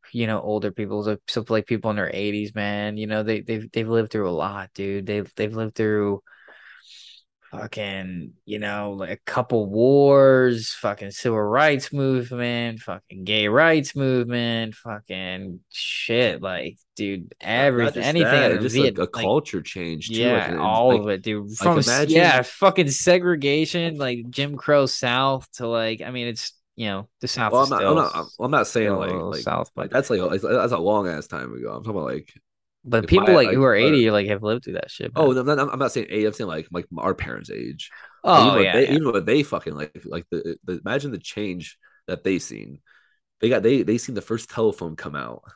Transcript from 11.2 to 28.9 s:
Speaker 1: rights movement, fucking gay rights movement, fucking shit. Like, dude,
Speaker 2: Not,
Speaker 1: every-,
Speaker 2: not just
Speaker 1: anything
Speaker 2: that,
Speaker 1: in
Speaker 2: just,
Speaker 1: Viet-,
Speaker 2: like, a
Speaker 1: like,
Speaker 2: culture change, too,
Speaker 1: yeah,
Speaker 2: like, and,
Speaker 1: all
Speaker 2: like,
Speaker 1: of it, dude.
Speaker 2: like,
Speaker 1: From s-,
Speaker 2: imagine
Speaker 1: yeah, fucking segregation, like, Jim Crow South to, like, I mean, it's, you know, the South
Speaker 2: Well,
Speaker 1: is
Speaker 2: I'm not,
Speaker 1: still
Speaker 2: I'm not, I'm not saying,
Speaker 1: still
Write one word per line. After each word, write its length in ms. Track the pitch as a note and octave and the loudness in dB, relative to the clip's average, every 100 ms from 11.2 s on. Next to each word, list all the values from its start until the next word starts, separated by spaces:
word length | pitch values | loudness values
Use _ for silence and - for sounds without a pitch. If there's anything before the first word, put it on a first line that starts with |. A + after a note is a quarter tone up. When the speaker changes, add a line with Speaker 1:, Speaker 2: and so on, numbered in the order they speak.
| B2 A2 | -2 0
Speaker 1:
rights 500 | G#2 A#2+ D3+ C#3 - | 0 2 4 2 -4
movement, 880 | C#3+ C3+ C3 A#2+ B2 A#2+ A#2+ A#2 A2+ | -2 0 0 -2 -4 -4 -2 -4 -8
fucking 440 | - F#2+ _ F#2+ F#2 | -12 -14 _ -12 -2
gay 220 | G#2+ G#2 | 0 4
rights 480 | A#2 E3 D#3+ C#3+ C#3+ | 4 6 4 0 -2
movement, 760 | C3+ B2+ A#2+ A#2+ A#2 A#2 A2+ A2 | 0 0 0 -2 -2 -4 -6 -10
fucking 840 | A#2 G#2+ _ F#2 F#2 F#2 F#2+ F2+ _ | -14 -14 _ -10 -8 -10 -12 -14 _
shit. 720 | - - - - A#2 A#2+ D#2+ | -12 -8 -8 -2 0 0 -2
Like, 360 | F#2+ F2+ C#2 - _ - | -8 -8 -10 -14 _ -8
dude, 380 | G#2 F#2+ E2+ - | -8 -8 -12 -12
Speaker 2:
Not, 80 | - | -4
Speaker 1:
every-, 340 | A#2 C#3 B2 A#2 | 2 2 2 0
Speaker 2:
not 80 | |
just 140 | - A#2 | 0 0
Speaker 1:
anything 240 | E3 D3+ | 2 4
Speaker 2:
that, 200 | C#3+ C#3 | 4 4
Speaker 1:
in 100 | - | 2
Speaker 2:
just, 140 | A#2+ A#2+ | 0 2
Speaker 1:
Viet-, 220 | C#3 G2 | 2 0
Speaker 2:
like, 120 | F2 | -6
a 80 | - | -2
Speaker 1:
like, 60 | |
Speaker 2:
culture 380 | G#2 A2+ - F#2 | 0 0 0 -8
change, 460 | D#2 F#2 E2+ D#2+ A2 | -8 -10 -8 -8 -6
too, 80 | A2+ | 0
Speaker 1:
yeah, 180 | A#2+ | 2
Speaker 2:
like, 140 | A#2 F#2+ | 2 0
and, 100 | E2 | -2
Speaker 1:
all 300 | G2 A2 B2 | 0 4 6
Speaker 2:
like, 120 | A#2+ | 4
Speaker 1:
of 80 | G#2 | 2
it, 120 | F#2+ | -2
dude. 280 | G#2+ G#2+ G2+ | -2 -6 -6
Speaker 2:
like, 80 | A2+ | 0
Speaker 1:
From 220 | F3+ D#3+ | 4 4
s-, 80 | C3 | 4
Speaker 2:
imagine 280 | B2+ D3+ D#3+ | 4 4 6
Speaker 1:
yeah, 260 | F3 C3 | 6 6
fucking 480 | B2 - F#3+ F#3+ D3 | 2 4 4 4 0
segregation, 1080 | C3 - F3+ F3 E3 C#3 D3 D#3+ F3 E3+ D3+ | 2 4 4 4 0 2 0 0 -2 -4 -4
like, 320 | C3 B2 A#2+ | -6 -6 -8
Jim 260 | B2 C#3+ C#3 | -6 -6 -4
Crow 300 | - D3 C3+ | 2 4 4
South 640 | - B2+ B2 C3+ C3+ - | 0 0 2 0 -2 -6
to, 140 | - A#2+ | -10 -4
like, 340 | A#2 A2+ A2+ | -2 -2 -4
I 100 | D#2 | -8
mean, 160 | B2+ A#2+ | -8 -8
it's, 260 | A2+ - _ _ - | -8 -12 _ _ -8
you 100 | A2 | -6
know, 220 | G2 G#2+ _ | -6 -10 _
the 80 | B2 | -8
South 240 | - A2 | -2 0
Speaker 2:
Well, 120 | A#2+ | 2
Speaker 1:
is 80 | C#3 | 2
Speaker 2:
I'm 60 | C3 | 2
not, 20 | |
Speaker 1:
still 100 | G2 | 2
Speaker 2:
I'm 60 | D#3 | 2
not, 320 | C3+ - - - | 2 -2 -8 -6
I'm 120 | C3 | 0
not 160 | D3 G#2 | 0 0
saying, 200 | A#2+ | 0
Speaker 1:
still 100 | G#2+ | 0